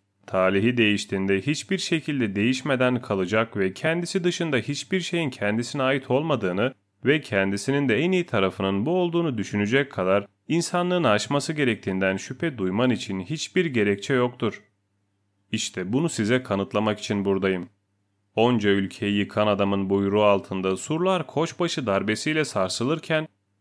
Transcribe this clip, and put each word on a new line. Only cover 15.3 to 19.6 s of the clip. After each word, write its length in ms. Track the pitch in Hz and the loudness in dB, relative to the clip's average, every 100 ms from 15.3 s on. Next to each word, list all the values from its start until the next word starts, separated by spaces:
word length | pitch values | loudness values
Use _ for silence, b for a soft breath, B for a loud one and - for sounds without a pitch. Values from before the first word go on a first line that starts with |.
| _ _ | _ _
İşte 420 | 110 - 92 92 | -6 -4 -6 -2
bunu 160 | 127 165 | 0 0
size 340 | - 104 127 | 0 0 0
kanıtlamak 560 | 127 98 98 104 107 104 | 0 -2 0 0 0 -2
için 260 | - 101 98 | -4 -2 0
buradayım. 440 | 95 95 92 85 _ _ _ _ _ _ 110 | 2 0 -2 -6 _ _ _ _ _ _ 2
Onca 340 | 120 120 101 | 4 4 4
ülkeyi 480 | 98 92 - 104 101 | 2 0 -4 -2 0
yıkan 300 | 98 107 107 | 0 0 2
adamın 420 | 101 | 2